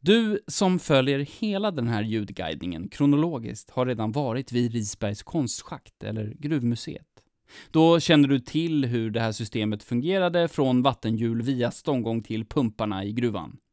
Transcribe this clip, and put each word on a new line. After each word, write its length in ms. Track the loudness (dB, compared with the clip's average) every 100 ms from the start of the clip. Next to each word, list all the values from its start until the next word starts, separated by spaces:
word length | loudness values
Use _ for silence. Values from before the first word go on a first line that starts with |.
Du 400 | 6 4 4 -2 -4
som 320 | 0 2 2
följer 400 | 4 4 4 0
hela 520 | -4 -6 -4 -2 -2
den 180 | -2 -2
här 140 | -2
ljudguidningen 840 | -2 -2 -4 -6 -6 -6 -6 -8 -10
kronologiskt 840 | 0 4 4 2 -2 -8 -12 -10
har 160 | -4 -2
redan 260 | 0 -2
varit 400 | -2 -2 -4 -2
vid 200 | 0 0
Risbergs 500 | -2 -6 -4 -4 -6
konstschakt 800 | -6 -4 -2 -6 -10 -14 -16 _
eller 320 | -8 -6 -8 -8
gruvmuseet. 680 | -4 0 0 -2 -6 -12 _ _ _ _ _ -20 -2
Då 300 | 6 6 6
känner 280 | 6 6 6
du 120 | 4
till 440 | 0 -2 0 0
hur 260 | 0 0 -2
det 100 | -2
här 120 | -2
systemet 500 | -2 -6 -2 -2 -4
fungerade 680 | -4 -4 0 0 2 2 0
från 340 | 2 2 4
vattenhjul 600 | 2 0 -4 -2 0 -2
via 280 | -2 0 -2
stånggång 520 | -2 -4 -2 0 -4
till 220 | -4 -6
pumparna 600 | -2 -2 -2 -2 -6 -4
i 80 | -6
gruvan. 460 | -2 -2 -2 -10 -18 _